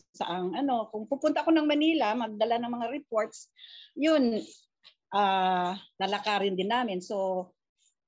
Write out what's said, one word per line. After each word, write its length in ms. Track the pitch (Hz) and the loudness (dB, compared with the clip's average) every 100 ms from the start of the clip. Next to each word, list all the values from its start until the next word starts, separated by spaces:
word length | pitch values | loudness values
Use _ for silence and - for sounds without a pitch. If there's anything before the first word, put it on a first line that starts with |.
| _ | _
saang 360 | - 185 180 180 | -10 -6 -4 -4
ano. 360 | 226 277 240 214 | -2 0 0 -2
Kung 160 | 214 220 | -8 -6
pupunta 360 | 277 311 302 | 0 0 2
ako 120 | 311 | 4
ng 160 | 320 302 | 4 4
Manila, 440 | 294 311 320 214 240 | 2 2 2 0 0
magdala 400 | 226 208 220 233 | -4 0 0 0
ng 120 | 240 | -2
mga 140 | 240 233 | -4 -6
reports, 560 | 285 - 220 214 - - _ - - - | -8 -4 -2 -2 -6 -20 _ -20 -20 -16
yun, 480 | - 302 311 240 214 - - _ _ - _ - | -2 2 4 4 0 -6 -16 _ _ -20 _ -4
ah, 640 | 196 196 190 185 180 180 190 - - | 0 2 2 2 2 0 -4 -12 -6
lalakarin 560 | 190 202 214 202 196 185 | -4 -2 -2 0 0 0
din 120 | 196 | 0
namin. 320 | 240 240 180 | 0 0 -4
So, 480 | 180 202 190 185 185 _ _ _ _ _ | -4 -4 -2 -2 -6 _ _ _ _ _